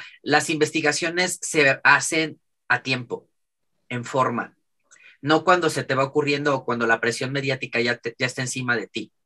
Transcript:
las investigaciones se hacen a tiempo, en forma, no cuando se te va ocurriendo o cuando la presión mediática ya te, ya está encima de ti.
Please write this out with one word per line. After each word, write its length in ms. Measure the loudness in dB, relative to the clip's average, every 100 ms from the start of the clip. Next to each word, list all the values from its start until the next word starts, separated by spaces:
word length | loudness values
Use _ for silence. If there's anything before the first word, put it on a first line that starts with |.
| -4 -12
las 280 | 0 2 2
investigaciones 880 | 0 0 0 0 0 -2 0 -2 -2
se 400 | -2 2 2 4
hacen 560 | 4 2 2 -2 -2 -6 _ _ -4
a 140 | -4
tiempo, 440 | -2 -4 -4 -10 -12 _ _ _ _ _ -10
en 160 | -10 -4
forma, 500 | 0 0 -2 -6 _ _ _ _ -20 -20 _
no 220 | 2 2
cuando 260 | 4 4 2
se 140 | 0
te 100 | 0
va 120 | 0 0
ocurriendo 500 | 0 0 0 0 0
o 80 |
cuando 240 | -2 -2 2
la 140 | 2
presión 320 | 0 -2 -4
mediática 480 | -4 -2 -4 -4 -2
ya 160 | 0 -2
te, 180 | -6 -4
ya 100 | -4
está 140 | -4
encima 340 | -6 -4 -2 -2
de 100 | -4
ti. 240 | -10 -12 _